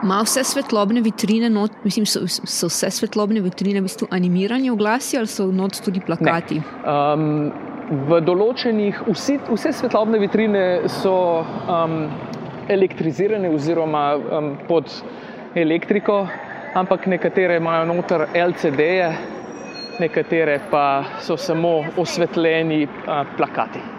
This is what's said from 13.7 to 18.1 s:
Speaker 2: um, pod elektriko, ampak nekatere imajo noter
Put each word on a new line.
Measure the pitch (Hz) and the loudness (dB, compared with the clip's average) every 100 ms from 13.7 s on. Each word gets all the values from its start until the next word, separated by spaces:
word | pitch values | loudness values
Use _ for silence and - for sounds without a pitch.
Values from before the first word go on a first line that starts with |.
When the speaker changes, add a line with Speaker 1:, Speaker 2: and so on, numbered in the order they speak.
| 165 156 151 143 147 | 0 2 2 2 0
Speaker 2:
um, | 117 165 151 139 - | 0 -2 -2 -6 0
pod | 165 139 - - - - - - 170 | 0 0 -12 -14 -14 -14 -14 -6 0
elektriko, | 165 165 - 208 202 202 185 - - - - 185 | 2 0 2 0 2 0 0 -8 -12 -12 -4 -2
ampak | 185 185 190 | 2 2 2
nekatere | 180 175 196 180 170 | 0 0 2 2 2
imajo | 165 165 165 | 2 0 0
noter | 175 170 | 0 0